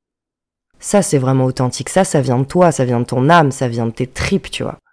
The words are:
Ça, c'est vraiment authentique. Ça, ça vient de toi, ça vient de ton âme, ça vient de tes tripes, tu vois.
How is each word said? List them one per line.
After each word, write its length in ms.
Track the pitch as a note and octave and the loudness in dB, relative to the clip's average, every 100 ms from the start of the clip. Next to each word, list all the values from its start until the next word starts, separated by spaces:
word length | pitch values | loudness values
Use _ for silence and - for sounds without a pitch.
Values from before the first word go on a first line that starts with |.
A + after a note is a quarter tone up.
| _ _ _ _ _ _ _ _ | _ _ _ _ _ _ _ _
Ça, 220 | - G3+ | 0 0
c'est 160 | - C#3+ | 2 0
vraiment 280 | C3 C3+ C3 | 2 2 0
authentique. 440 | B2+ B2+ - B2 | 0 -4 -4 -4
Ça, 140 | F#3 | 0
ça 180 | F#3+ D#3 | 2 0
vient 180 | B2+ B2 | 0 0
de 40 | |
toi, 280 | C3+ - F3 | 0 2 2
ça 120 | - | 2
vient 160 | B2+ A#2+ | 0 0
de 60 | B2 | -2
ton 240 | B2 C3+ | 0 4
âme, 220 | F3 C#3+ | 4 4
ça 160 | - B2+ | 0 -4
vient 180 | A#2 A#2 | -2 -4
de 60 | |
tes 160 | - B2+ | -4 -8
tripes, 440 | - - G3 - | -4 -2 -2 -4
tu 120 | - | -8
vois. 140 | - - _ | -8 -10 _